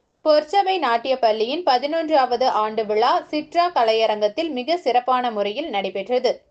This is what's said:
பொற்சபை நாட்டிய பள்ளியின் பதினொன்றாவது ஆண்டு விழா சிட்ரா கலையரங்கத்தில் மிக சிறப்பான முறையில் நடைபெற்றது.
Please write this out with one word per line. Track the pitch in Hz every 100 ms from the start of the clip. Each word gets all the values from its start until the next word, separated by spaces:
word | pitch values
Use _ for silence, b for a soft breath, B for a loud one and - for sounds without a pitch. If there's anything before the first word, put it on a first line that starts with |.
| _ _
பொற்சபை | 311 302 302 403 381 381
நாட்டிய | 269 233 262 262
பள்ளியின் | 233 220 226 311
பதினொன்றாவது | 349 254 285 330 320 311 254 240
ஆண்டு | 254 208 214 220 208
விழா | 214 240 339
சிட்ரா | - 302 302 339 349
கலையரங்கத்தில் | 349 226 220 220 214 208 208 330
மிக | 247 247 349
சிறப்பான | - 240 247 254 247
முறையில் | 208 202 220 233
நடைபெற்றது. | 208 190 196 190 247 247 - _